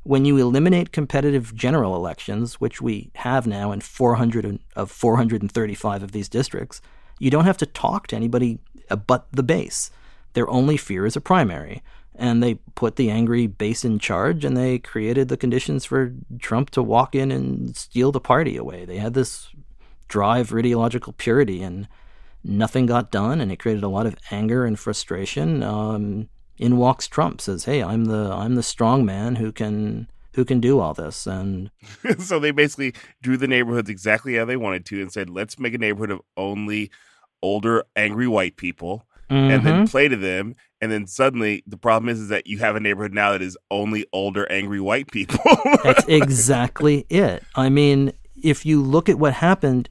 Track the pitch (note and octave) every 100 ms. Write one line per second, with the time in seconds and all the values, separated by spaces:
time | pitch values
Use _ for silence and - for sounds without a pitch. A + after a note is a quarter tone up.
0 | - C3+ C#3 C#3 B2 C3 E3+ F3+ E3 -
1 | C#3+ C#3 C#3+ C#3 G#2+ A2 B2 D#3 G2+ F2+
2 | F2 - - G2+ A#2 - A#2+ - B2 G#2
3 | - - A#2+ C3 A#2+ G2+ G2+ G2+ - -
4 | B2 A#2 A#2 A2+ G#2 G2+ - - G2 -
5 | A#2 A#2 A#2 A2+ G2 A#2 G#2+ G2+ G#2+ G2+
6 | G2 G#2 G2 A2+ C3 G2 - - - -
7 | - - C3+ D3 F3 F#3 D#3 - - G3
8 | - A2 A#2 A#2+ B2 A2+ - - - G#2
9 | G#2 B2+ - C3+ B2+ E3+ - - - -
10 | - - - - A#2 B2+ C3+ D3 - F#2+
11 | G#2 D3 - F#3 A#2 D#2 D2 - - -
12 | - - A#2+ A#2 A#2+ A2 - - A#2 -
13 | A#2 A2 A#2 A#2+ A#2 G2 G#2+ A#2 B2 G#2+
14 | - F#2 A#2+ E3+ C#3+ B2+ B2+ B2 - A2+
15 | G#2+ B2+ C3 C3 B2+ B2+ - C#3 - C3+
16 | B2+ B2+ - B2 - A2+ C3+ - A2+ A2
17 | C3 C3+ C3+ C3 C3 B2+ B2 A#2+ - B2
18 | C3 C#3 - C3 D#3 - B1+ F2 F2+ F#2
19 | A2 B2+ B2+ - - - - - - -
20 | - G#2 G2+ A#2+ A2+ A2+ B2 A#2 A#2 A#2+
21 | - - - A#2+ B2+ F#2 F#2 F2+ G2+ -
22 | - - - - - G2+ A2 C3 A#2+ A#2+
23 | B2 G2+ G#2+ D#3 G#2+ F#2 A2+ G#2+ G2+ G2
24 | A2 F2+ - G2+ A2 B2 A#2+ G#2 - G2+
25 | - F#2 F#2+ - D#3 D3+ G#2 G#2+ G#2+ G#2+
26 | G#2 G2+ G#2+ - - - A#2 B2 B2 C3
27 | - - E3 - - F#2 - C#3+ F2+ A2
28 | A2+ G#2+ G#2 F#2 A2 B2 - - A2+ C3
29 | A2 F#2+ A#2 A#2+ A2 G#2 G#2+ G#2 G#2+ A2
30 | A2 - - - B2+ B2+ A#2+ C#3 E2 D#2
31 | D#2 - - F#2+ G2 F#2+ G2 _ - -
32 | B3+ F3+ F3+ E3+ D3 C#3+ D3 - C3+ -
33 | - _ B2 C3 B2+ B2+ A#2+ A#2+ G#2+ F#2+
34 | G#2 A2 C3+ A#2 A2+ B2+ G#2+ F#2 F2+ G2+
35 | F#2+ G#2 F2+ F2 G#2+ - B2 A#2 A2 G2+
36 | G#2+ G2 _ - G2 G2+ G#2 G#2+ G#2 -
37 | _ _ _ _ F#2 G#2 A2+ A#2 - -
38 | G#2 G#2+ B2 G#2+ F2+ - F2+ - E2+ G#2+
39 | _ _ - C3+ C3+ C3+ C3 E3+ G#3+ C3+
40 | C#3+ A#2 F#2+ F#2 G2+ A#2 _ _ A2 G#2+
41 | G2 - C3 B2 G#2+ G#2 - G2+ A#2 A2+
42 | A#2 A2+ G#2 G#2 - G#2 A2 G#2+ G#2 G2
43 | G#2 G2+ G2+ G2 F#2 F2+ _ G2+ G#2 G#2+
44 | - F#2+ G2 G2 G2+ G2 G2 G2+ F#2+ A#2+
45 | C#3 A2 - - - - A4 C#4+ - C4
46 | - D#3 D3+ B2+ A#2 B2+ B2 - D3+ C#3+
47 | - F3 E3 F2+ - - C3 C#3 C#3+ C#3
48 | C#3 - - - D#3+ C#3+ D3+ D3+ C3+ D3+
49 | E3+ D3 D3+ B2 E3+ F#3+ C#3+ B2+ A#2+